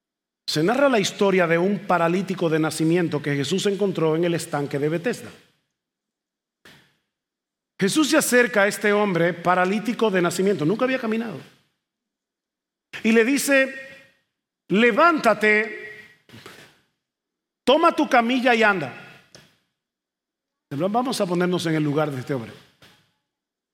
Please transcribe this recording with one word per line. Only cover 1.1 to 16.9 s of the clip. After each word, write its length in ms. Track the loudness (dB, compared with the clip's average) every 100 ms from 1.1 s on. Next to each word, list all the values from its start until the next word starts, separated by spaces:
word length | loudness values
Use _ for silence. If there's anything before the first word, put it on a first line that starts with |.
| 0 0 2 2
de 100 | 2
un 220 | 0 -2
paralítico 680 | 0 0 2 0 -4 -2 0
de 100 | 0
nacimiento 640 | 0 0 0 2 0 -2
que 140 | -2 -4
Jesús 300 | -2 -2 -2
encontró 500 | -2 -2 0 0 0
en 100 | 0
el 80 |
estanque 440 | -2 -4 -6 -4 -4
de 120 | -2
Betesda. 400 | -2 -4 -8 -12 -20 _ _ _ _ _ _ _ _ _ _ _ _ -20 -20 _ _ _ _ _ _ _ _ _ -4
Jesús 300 | 0 0 2
se 80 | 2
acerca 460 | 2 2 2 2
a 40 | 0
este 240 | 0 0
hombre 420 | 2 2 0 0
paralítico 800 | 0 0 2 2 0 -4 -2 0
de 100 | 2
nacimiento, 440 | 0 0 0 0 0
nunca 200 | 0 -2
había 140 | -2
caminado, 400 | -4 -4 -6 -12 -18 _ _ _ _ _ _ _ _ _ _ _ _ _ _ -4
y 80 | 2
le 140 | 2 2
dice: 480 | 0 2 2 2 -4 -18 -20 -20 _ _ _ _ _ -2
"Levántate, 1600 | 2 4 4 4 4 2 2 2 2 -2 -8 -16 -20 -20 _ _ -20 -20 -20 -20 _ _